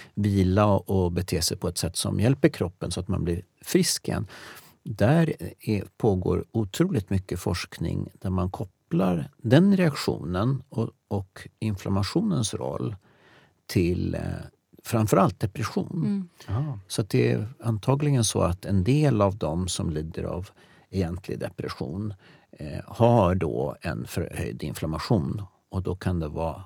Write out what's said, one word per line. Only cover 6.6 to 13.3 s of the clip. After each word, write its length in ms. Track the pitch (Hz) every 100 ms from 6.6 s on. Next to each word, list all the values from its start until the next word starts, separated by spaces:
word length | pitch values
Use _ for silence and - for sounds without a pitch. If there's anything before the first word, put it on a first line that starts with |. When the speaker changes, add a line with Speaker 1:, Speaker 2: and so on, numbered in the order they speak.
| 101 - 180 135 -
Speaker 1:
mycket 300 | 95 - 90
forskning 680 | 101 87 - - 82 87 - -
där 100 | 95
man 200 | 92 92
kopplar 800 | - 101 _ _ 170 185 170 143 -
den 400 | 110 135 196 190
reaktionen 880 | 170 135 - 55 73 90 117 135 -
och, 220 | - 113 - _
och 400 | 101 95 - - -
inflammationens 960 | 110 101 101 98 101 165 220 151 110
roll 420 | - 64 - 120 98 _ _ _